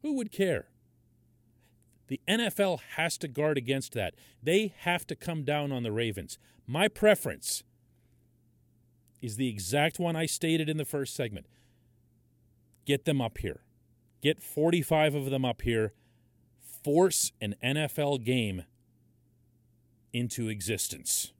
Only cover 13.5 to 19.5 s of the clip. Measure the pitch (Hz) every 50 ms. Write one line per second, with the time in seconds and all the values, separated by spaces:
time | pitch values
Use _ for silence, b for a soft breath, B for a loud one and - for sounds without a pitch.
13.5 | - - _ _ _ _ _ _ _ _ _ _ _ _ - 147 151 - - -
14.5 | - 147 151 170 170 175 143 - 165 156 156 151 139 147 135 135 135 131 131 123
15.5 | 117 - - 120 117 113 110 104 b b b b b b b b b _ _ _
16.5 | _ _ - - - - - 147 143 165 185 190 156 - - - _ _ - 104
17.5 | 101 _ - 123 139 151 156 139 - - 147 143 143 131 110 117 127 127 113 104
18.5 | 95 90 85 _ _ _ _ _ _ _ _ _ _ _ _ _ _ _ _ _